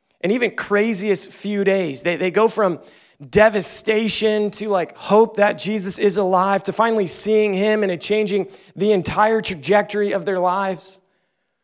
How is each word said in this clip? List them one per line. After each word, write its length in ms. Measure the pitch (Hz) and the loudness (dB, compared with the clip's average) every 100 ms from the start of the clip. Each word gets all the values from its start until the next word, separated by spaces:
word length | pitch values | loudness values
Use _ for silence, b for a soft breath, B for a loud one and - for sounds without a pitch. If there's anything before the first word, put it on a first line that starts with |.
| _ _ | _ _
And 80 | 175 | -2
even 200 | 240 233 | 0 0
craziest 800 | - - 202 226 202 208 190 - | -4 -2 0 0 -2 -2 -2 -4
few 320 | - 202 202 | -10 -6 -2
days. 400 | 196 196 170 131 | 2 0 -2 -4
They, 120 | 170 170 | -4 -2
they 140 | 185 | -2
go 180 | 175 220 | 2 0
from 320 | 226 196 165 B B B B 139 | 2 0 -2 B B B B 0
devastation 1200 | 196 214 208 170 - - 214 226 - 220 214 208 | 4 6 4 -4 -6 -2 0 0 0 0 0 -2
to, 180 | - 214 | -4 -4
like, 260 | 196 160 - | -2 -2 -8
hope 420 | - 202 226 - | 2 4 4 4
that 160 | 208 | 0
Jesus 440 | 165 170 214 190 - | 0 -4 -4 -4 0
is 200 | 208 180 | 0 2
alive, 440 | 190 185 196 196 196 | 2 2 2 0 -2
to 80 | |
finally 340 | - 226 220 185 | 0 0 2 -2
seeing 480 | - 202 220 214 185 | -4 0 2 2 0
him 260 | 214 214 | 0 2
and 100 | 202 | 0
it 100 | 175 | -2
changing 460 | - 214 208 202 190 B B - | -2 -2 0 -2 -4 B B -2
the 160 | 208 | 2
entire 500 | 202 - - 214 220 | 2 0 0 2 2
trajectory 720 | - 175 131 208 208 208 202 | -4 -8 0 2 2 -2 -2
of 140 | 190 190 | -2 -4
their 140 | 185 | -2
lives. 600 | 180 185 196 185 - - _ _ _ _ _ _ | 0 0 -2 -6 -10 -18 _ _ _ _ _ _